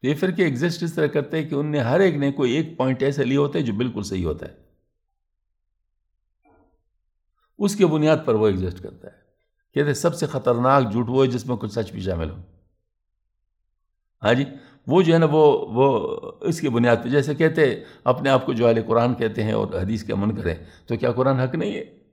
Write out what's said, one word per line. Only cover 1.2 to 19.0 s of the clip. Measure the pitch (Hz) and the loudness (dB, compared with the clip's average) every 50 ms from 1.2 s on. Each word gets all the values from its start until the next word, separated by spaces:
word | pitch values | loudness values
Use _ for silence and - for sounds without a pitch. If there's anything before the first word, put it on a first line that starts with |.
| 139 - - 160 | -4 -2 -4 -6
ہیں | 151 156 | -4 -4
کہ | 151 | -4
ان | 139 147 | -4 -2
نے | 151 147 147 | -2 -2 -2
ہر | 123 117 131 170 | 0 2 2 4
ایک | 196 190 160 | 4 2 2
نے | 143 143 139 | 2 -2 -2
کوئی | 139 - - 123 | 0 0 0 0
ایک | 117 151 160 160 - - | 2 0 -2 -4 -4 -4
point | 127 131 131 127 131 | -2 -2 0 0 0
ایسا | 139 143 147 135 | -2 0 0 -2
لیا | 120 135 139 | 0 2 2
ہوتا | 143 139 - 165 | 0 0 0 -2
ہے | 151 | -2
جو | 113 104 | -2 -2
بالکل | 101 120 127 110 110 101 | -2 -2 -4 -4 -6 -6
صحیح | - 95 92 87 | -6 -4 -4 -2
ہوتا | 82 76 78 - | -2 -4 -6 -8
ہے، | 71 - _ _ _ _ _ _ _ _ _ _ _ _ _ _ _ _ _ _ _ _ _ _ _ _ _ _ _ _ _ _ _ _ _ _ _ _ _ _ _ _ _ _ _ _ _ _ _ _ _ _ _ _ _ _ _ _ _ _ _ _ _ | -16 -16 _ _ _ _ _ _ _ _ _ _ _ _ _ _ _ _ _ _ _ _ _ _ _ _ _ _ _ _ _ _ _ _ _ _ _ _ _ _ _ _ _ _ _ _ _ _ _ _ _ _ _ _ _ _ _ _ _ _ _ _ _
اس | 202 202 202 | -4 -2 2
کے | - 196 | 2 2
بنیاد | 165 156 156 151 151 160 156 160 | 2 4 2 2 2 2 2 2
پر | - 117 | 0 0
وہ | 107 107 107 | 2 2 2
ایگزسٹ | 98 92 92 90 90 - - | 2 0 -4 -6 -6 -10 -14
کرتا | - - - - 98 | -18 -18 -18 -20 -20
ہے۔ | _ _ _ _ _ _ _ _ _ _ _ _ _ | _ _ _ _ _ _ _ _ _ _ _ _ _
کہتے | 139 143 147 | -2 0 0
ہیں | 139 | -2
سب | - - 170 165 | 0 -2 -4 -2
سے | - 160 | -2 -6
خطرناک | 143 - 135 - 127 120 117 123 131 135 139 131 110 | -4 -4 -2 0 0 0 2 2 4 4 4 2 2
جھوٹ | 98 117 120 110 | -2 -4 -4 -2
وہ | 123 131 135 | 2 2 2
ہے | 131 | 2
جس | 123 123 113 | 0 -4 -6
میں | 123 123 | -6 -8
کچھ | 107 - 107 | -6 -6 -8
سچ | 95 117 107 92 | -6 -6 -6 -6
بھی | - 107 | -8 -8
شامل | 92 95 92 85 82 78 | -6 -6 -4 -4 -6 -8
ہو۔ | - - - - _ _ _ _ _ _ _ _ _ _ _ _ _ _ _ _ _ _ _ _ _ _ _ _ _ _ _ _ _ _ _ _ _ _ - | -8 -12 -18 -20 _ _ _ _ _ _ _ _ _ _ _ _ _ _ _ _ _ _ _ _ _ _ _ _ _ _ _ _ _ _ _ _ _ _ 0
ہاں | 104 117 | 0 2
جی، | 127 143 139 - - - - _ _ _ - | 2 0 -4 -8 -20 -20 -20 _ _ _ 2
وہ | 131 180 | 4 4
جو | 190 160 165 | 4 6 4
ہے | 165 | 4
نا، | 165 | 4
وہ، | 156 151 156 156 147 135 - - - | 4 4 6 6 6 6 4 0 -4
وہ | 107 117 135 139 131 110 92 - - - - - - _ | 0 2 4 4 4 0 -2 -4 -8 -8 -10 -14 -14 _
اس | - - 165 165 | -4 -4 -4 -2
کی | 156 143 | -2 -2
بنیاد | 117 120 120 120 120 117 120 | 0 2 4 4 4 2 2
پہ، | 123 | 0
جیسے | 135 143 135 147 147 | 0 0 0 0 -2
کہتے | 143 165 160 160 165 156 139 | 0 0 0 2 2 2 2
ہیں | 107 - - - - - _ | 0 -2 -10 -18 -20 -6 _
اپنے | 123 127 - 98 135 | 0 0 0 2 2
آپ | 135 131 - | 2 2 2
کو | - 123 | 0 -2
جو | 110 117 117 | 2 4 4
اہل | 117 113 107 - | 4 2 2 2
قرآن | 113 117 | 2 2